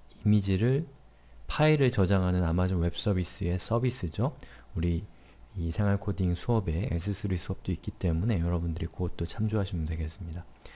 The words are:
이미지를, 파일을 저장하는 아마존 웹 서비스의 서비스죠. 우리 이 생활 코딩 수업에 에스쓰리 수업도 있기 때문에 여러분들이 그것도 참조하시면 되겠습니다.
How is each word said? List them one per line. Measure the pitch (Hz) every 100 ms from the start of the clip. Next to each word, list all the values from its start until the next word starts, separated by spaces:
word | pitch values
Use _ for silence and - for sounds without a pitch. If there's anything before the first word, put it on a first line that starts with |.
| - -
이미지를, | 104 104 98 95 117 135 165 - - - - - -
파일을 | - 156 151 131
저장하는 | 113 92 98 90 92
아마존 | 82 85 92 92
웹 | 85
서비스의 | - 104 92 87 - 87 90
서비스죠. | - 113 127 117 85 - 131 - - - -
우리 | 85 85 82 - - - - - 95
이 | 85
생활 | 82 101 98
코딩 | - 98 92
수업에 | 87 - 113 92 76 117
에스쓰리 | 85 92 98 101 90
수업도 | - - -
있기 | 87 -
때문에 | - 90 82 107 95
여러분들이 | 85 87 85 82 82
그것도 | - 90 -
참조하시면 | 82 - 107 107 95 85 78
되겠습니다. | 80 78 - 85 85 - - -